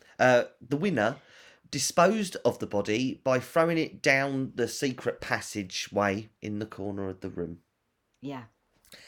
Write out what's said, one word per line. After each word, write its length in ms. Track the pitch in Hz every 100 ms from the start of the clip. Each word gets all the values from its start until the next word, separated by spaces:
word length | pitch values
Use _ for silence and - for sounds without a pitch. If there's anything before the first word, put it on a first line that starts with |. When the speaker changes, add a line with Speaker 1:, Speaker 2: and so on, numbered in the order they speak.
| _ -
Speaker 1:
uh, 260 | 127 123 - _
the 160 | 120 143
winner 400 | 196 135 107 143 - - - _ _
disposed 680 | 143 - - 175 220 190 -
of 140 | 120 -
the 80 | 107
body 540 | 101 101 110 131 -
by 140 | 131 127
throwing 400 | 127 170 165 165
it 240 | 156 -
down 500 | 151 135 139 135 131 -
the 120 | 117
secret 520 | - 139 120 - -
passageway 1080 | - 117 - 104 92 - - 101 101 98 107 _
in 160 | 107 104
the 80 | 107
corner 420 | - 101 101 95
of 120 | 92
the 100 | 92
room. 280 | 90 85 85 _ _ _ _ _ _
Speaker 2:
Yeah. 240 | 135 135 110 _ _ _ _ -